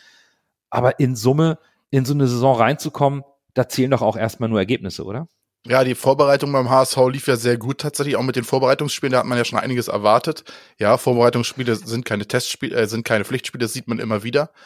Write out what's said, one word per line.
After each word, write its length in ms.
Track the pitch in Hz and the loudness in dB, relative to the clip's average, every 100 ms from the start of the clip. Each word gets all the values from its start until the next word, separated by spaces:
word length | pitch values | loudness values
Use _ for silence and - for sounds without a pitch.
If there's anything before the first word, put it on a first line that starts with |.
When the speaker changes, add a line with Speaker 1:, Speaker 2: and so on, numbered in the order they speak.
| _ _ _ _ _ _ - | _ _ _ _ _ _ -8
Speaker 1:
Aber 300 | - 123 - | 0 0 2
in 160 | 131 120 | 0 0
Summe, 440 | 117 147 165 156 _ _ - | 0 2 2 -2 _ _ -4
in 120 | 135 | -2
so 100 | 127 | 0
eine 140 | 147 131 | 0 2
Saison 300 | 120 131 117 | 2 2 4
reinzukommen, 680 | 117 151 156 - 139 139 - _ _ | 2 0 -6 0 0 -2 -12 _ _
da 160 | - 156 | -4 -2
zählen 200 | - 131 | 0 2
doch 120 | 127 | 2
auch 160 | 110 110 | 2 0
erstmal 320 | 113 - 113 | -4 -4 -2
nur 100 | 110 | 0
Ergebnisse, 460 | 95 120 95 - 95 | 0 -2 -6 -10 -10
oder? 240 | 117 165 _ _ _ 117 | -10 -12 _ _ _ 0
Speaker 2:
Ja, 200 | 131 127 | 2 2
die 100 | 120 | 0
Vorbereitung 560 | 131 139 143 139 143 | 2 4 4 4 2
beim 180 | 139 123 | 0 4
H 120 | 135 | 4
S 120 | 131 | 4
V 140 | 135 127 | 4 2
lief 180 | 139 - | 2 -2
ja 100 | 120 | 0
sehr 200 | 120 120 | 2 0
gut 200 | 117 135 | -2 -6
tatsächlich, 400 | 151 - 143 110 | -6 -4 -2 -2
auch 60 | |
mit 120 | 131 127 | -2 -2
den 80 | |
Vorbereitungsspielen, 720 | 113 135 131 135 147 - 135 | 0 2 2 2 0 -4 0
da 60 | 127 | 0
hat 60 | 120 | 0
man 120 | 123 | -2
ja 80 | 117 | -2
schon 140 | 110 | -2
einiges 280 | 131 123 - | -2 -4 -4
erwartet. 560 | 104 104 117 160 151 - - - - | 0 4 4 2 -8 -10 -20 -16 -2
Ja, 200 | 104 123 | 2 2
Vorbereitungsspiele 760 | 131 120 120 123 113 - 120 | 2 4 4 2 -2 -4 -4
sind 300 | 107 110 113 | -4 -4 -8
keine 220 | - 104 101 | -4 -6 -4
Testspiel-, 480 | 127 - - 131 | -4 -4 -8 -6
äh, 120 | 120 107 | -2 -2
sind 200 | 113 - | -2 -2
keine 180 | 113 | -2
Pflichtspiele, 400 | 98 127 - 123 | -2 -6 -6 -6
das 80 | 113 | -6
sieht 160 | - - | -6 -8
man 120 | 117 | -6
immer 240 | 110 107 | -4 -4
wieder. 280 | 113 139 156 _ | -2 -2 -2 _